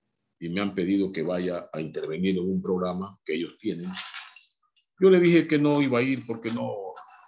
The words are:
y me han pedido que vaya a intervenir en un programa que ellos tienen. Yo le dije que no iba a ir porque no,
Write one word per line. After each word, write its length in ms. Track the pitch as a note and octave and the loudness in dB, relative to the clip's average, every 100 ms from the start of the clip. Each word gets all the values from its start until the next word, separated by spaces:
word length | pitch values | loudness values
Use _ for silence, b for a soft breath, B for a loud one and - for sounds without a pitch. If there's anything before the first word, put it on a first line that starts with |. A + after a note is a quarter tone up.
| _ _ _ _ | _ _ _ _
y 100 | E2+ | -6
me 100 | F2+ | -4
han 140 | G2+ | -4
pedido 380 | F#2+ F2+ G2 F#2+ | -2 0 0 0
que 100 | F#2+ | -2
vaya 480 | D#2+ F2+ F2+ F2 - | -4 -2 -2 -4 -8
a 80 | D#2 | -8
intervenir 580 | D#2 D#2+ D#2 D#2+ F#2+ F#2 | -8 -6 -6 -2 0 0
en 100 | F#2 | 0
un 120 | F#2 | -2
programa 580 | F#2 F2+ F2+ F2+ F#2+ - | -2 -2 -2 -4 -8 -12
que 120 | - D#2+ | -6 -4
ellos 220 | E2+ - | -4 -6
tienen. 300 | G#2+ E2+ F2+ F#2+ - - - - - - _ - _ _ | -6 -6 -8 -8 -6 -6 -6 -10 -14 -20 _ -20 _ _
Yo 100 | F#3+ | 6
le 100 | F#3 | 8
dije 280 | F3 E3+ D#3+ | 8 6 6
que 100 | D3+ | 4
no 240 | D3 D3 | 4 4
iba 160 | C#3 A#2+ | 4 2
a 60 | |
ir 240 | C3 C3 A2+ | 2 -2 -4
porque 240 | A#2 A2+ | -6 -4
no, 420 | A#2 A#2+ G#2+ F#2+ F#2 - - | -4 -6 -8 -10 -14 -20 -20